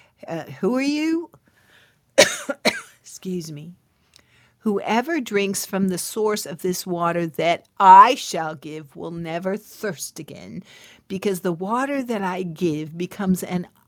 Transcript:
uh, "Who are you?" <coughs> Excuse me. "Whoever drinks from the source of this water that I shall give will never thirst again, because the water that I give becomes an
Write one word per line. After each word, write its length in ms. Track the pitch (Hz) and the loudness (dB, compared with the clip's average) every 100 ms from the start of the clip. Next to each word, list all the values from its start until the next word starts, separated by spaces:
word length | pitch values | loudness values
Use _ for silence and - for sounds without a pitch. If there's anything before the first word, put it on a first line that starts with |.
| _ _ - | _ _ -12
uh, 160 | 165 135 135 | -10 -10 -4
"Who 140 | 196 254 | -2 0
are 60 | |
you?" 480 | 277 294 311 330 330 - _ _ _ - _ _ _ - | 0 0 0 -2 -4 -16 _ _ _ -20 _ _ _ 4
<coughs> 80 | - - - - - - - _ | 4 2 -8 -4 -4 -4 -10 _
Excuse 500 | - - 185 180 160 | -20 -14 -8 -8 -8
me. 220 | 147 165 180 _ _ _ _ _ _ _ _ | -14 -16 -20 _ _ _ _ _ _ _ _
"Whoever 600 | 220 196 - 220 269 330 | -2 -2 0 -2 -2 -4
drinks 460 | 226 202 196 196 - | -2 -2 -2 -4 -4
from 240 | 190 190 | -2 0
the 80 | 175 | -2
source 480 | - 226 214 208 143 | -6 -2 -2 -2 -6
of 160 | 170 | -6
this 260 | 185 175 185 | -4 -4 -6
water 400 | 175 170 175 170 | -2 -2 0 -2
that 400 | - 165 170 - - | 0 0 0 -6 6
I 360 | 190 190 226 285 | 12 12 12 6
shall 400 | - 170 160 156 | -4 -6 -6 -8
give 400 | 151 156 147 170 | -12 -14 -14 -14
will 160 | 165 | -12
never 460 | 170 170 170 190 220 | -10 -8 -6 -4 -6
thirst 600 | - - 208 147 - - | -8 -8 -8 -8 -12 -14
again, 440 | 147 - 92 180 - - - - - | -16 -16 -16 -16 -16 -20 -20 -20 -12
because 340 | 190 208 180 | -4 -2 -2
the 100 | 185 | -2
water 500 | 165 190 240 277 277 | -4 -4 -2 -2 -4
that 200 | 247 214 | -4 -4
I 220 | 185 185 | -4 -4
give 540 | 180 156 175 151 156 165 | -6 -2 -2 -2 -6 -8
becomes 460 | 180 - 190 180 | -8 -4 -2 -2
an 240 | - 180 - _ | -2 -6 -6 _